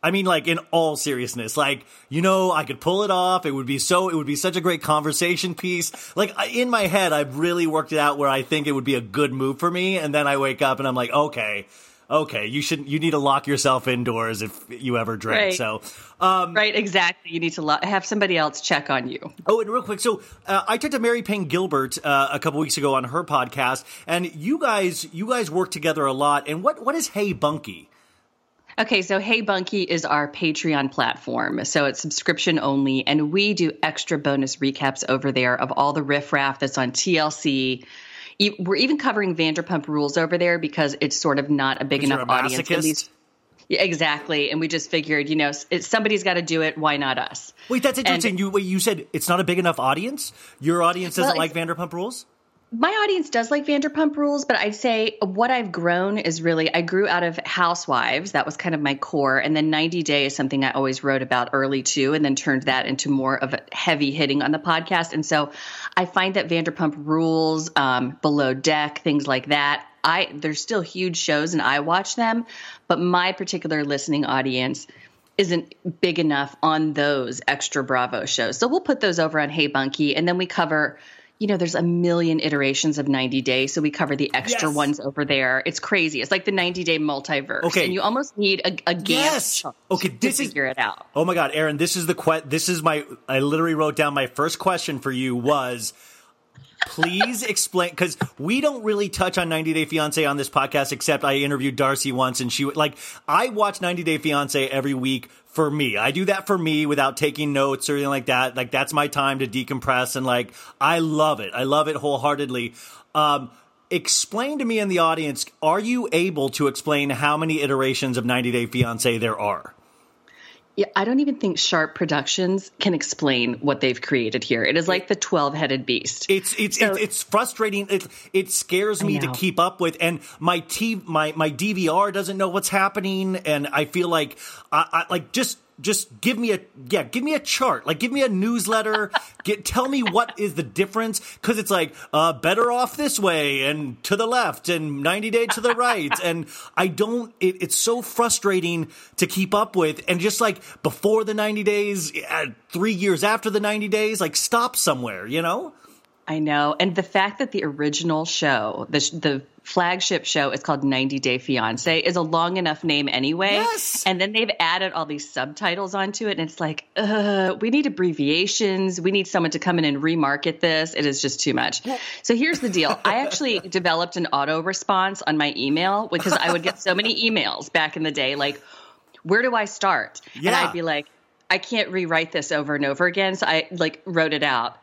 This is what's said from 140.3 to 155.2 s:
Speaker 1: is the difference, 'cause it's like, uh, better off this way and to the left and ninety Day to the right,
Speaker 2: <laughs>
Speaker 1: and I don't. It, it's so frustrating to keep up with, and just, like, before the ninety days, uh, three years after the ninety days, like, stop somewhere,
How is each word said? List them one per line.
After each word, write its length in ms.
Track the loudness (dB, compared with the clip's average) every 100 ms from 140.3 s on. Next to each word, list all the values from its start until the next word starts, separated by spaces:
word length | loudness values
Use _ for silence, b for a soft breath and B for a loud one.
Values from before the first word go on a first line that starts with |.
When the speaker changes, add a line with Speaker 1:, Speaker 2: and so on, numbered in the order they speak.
| -2
Speaker 1:
is 160 | -4
the 80 | -4
difference, 600 | -6 -2 -2 -2 -4 -6 B B
'cause 160 | -2 -2
it's 140 | 0
like, 240 | 0 0 B B
uh, 220 | 2 2
better 360 | 2 0 2 2
off 240 | 2 0 0
this 200 | -2 2
way 440 | 2 2 2 0
and 380 | 0 -2 -6 -8
to 120 | -2 0
the 100 | 2
left 420 | 2 0 -2 -2
and 340 | -2 -2 -2
ninety 280 | 0 0 0
Day 160 | 0 0
to 160 | 0
the 120 | 0
right, 380 | 2 2 2 0 0
Speaker 2:
<laughs> 40 |
Speaker 1:
and 220 | 0 -2 -6 B B 0
I 120 | 0
don't. 440 | 0 -2 -2 -6 _
It, 220 | 0 0
it's 140 | -4 0
so 260 | 0 0
frustrating 840 | -4 0 0 2 2 0 0 -2 -4 B B -2
to 100 | 0
keep 280 | 0 0
up 200 | 2 2 2
with, 280 | 2 0 -2
and 120 | 0
just, 220 | 0 2
like, 180 | 0 -2 B B
before 420 | -4 0 2 2
the 80 | 2
ninety 300 | -2 -2 0
days, 500 | 2 2 0 -2 -4 -8 -4
uh, 200 | -4 -4 -8 _
three 240 | -2 0
years 320 | 0 2 2
after 240 | 2 0 0
the 120 | 0
ninety 280 | 0 -2 -2
days, 320 | 0 0 0
like, 160 | -2 -2
stop 400 | 0 2 2 0
somewhere, 500 | 0 0 -2 -8